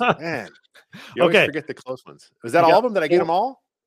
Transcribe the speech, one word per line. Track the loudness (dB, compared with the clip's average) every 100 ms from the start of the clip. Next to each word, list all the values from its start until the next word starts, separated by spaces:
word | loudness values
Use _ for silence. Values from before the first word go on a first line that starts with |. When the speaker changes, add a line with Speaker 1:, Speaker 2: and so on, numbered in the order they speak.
Speaker 1:
<laughs> | -2 -2
Speaker 2:
Man. | -4 -10 -12 _ _ _ _ -20 -12 -2
You |
always | 2 4
Speaker 1:
Okay. | 2
Speaker 2:
forget | -2 -10
the |
close | -14 -12 -14 -16
ones. | -20 _ _
Was | -2
that | 2
Speaker 1:
You | 4
Speaker 2:
all |
Speaker 1:
got | 4
Speaker 2:
of |
them? | 2
Did | -2
I | 0
get | 0
Speaker 1:
four. |
Speaker 2:
them | 0
all? | -2 -4 -8 _ _